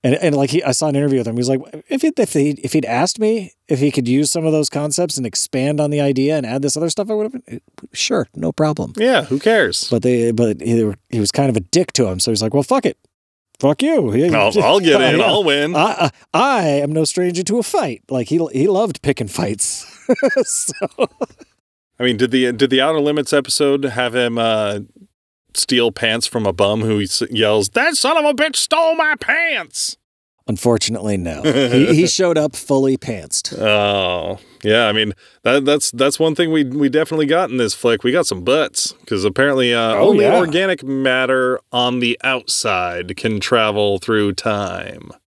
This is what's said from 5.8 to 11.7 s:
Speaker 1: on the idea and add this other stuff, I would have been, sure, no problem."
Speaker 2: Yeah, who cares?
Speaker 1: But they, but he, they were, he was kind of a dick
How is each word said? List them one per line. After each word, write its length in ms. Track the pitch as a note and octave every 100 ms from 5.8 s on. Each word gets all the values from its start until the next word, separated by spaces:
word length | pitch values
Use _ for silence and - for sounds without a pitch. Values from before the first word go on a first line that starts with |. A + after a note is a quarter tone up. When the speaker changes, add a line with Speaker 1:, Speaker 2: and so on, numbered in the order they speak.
Speaker 1:
on 100 | D3
the 100 | D3
idea 360 | C#3+ C3 C#3 D#3
and 100 | A#2+
add 160 | C3
this 140 | C#3 D3+
other 140 | E3
stuff, 200 | F#3 G3+
I 40 |
would 180 | G#3+ G#3+
have 120 | C4
been, 160 | - A#2+ _ - -
sure, 340 | - - - -
no 160 | - D#3+
problem." 420 | - D#3 D3+ - -
Speaker 2:
Yeah, 280 | A#3 A#3
who 140 | F3+ C3
cares? 500 | A3 A3+ A#2+ - -
Speaker 1:
But 120 | A#2+
they, 300 | B2+ B2 A#2
but 280 | A2+ A#2+ G#2
he, 120 | A#2
they 120 | A#2
were, 120 | G#2+ G2 _
he 120 | A#2+
was 100 | G2+
kind 200 | - C#3
of 60 | A2
a 40 |
dick 320 | F2+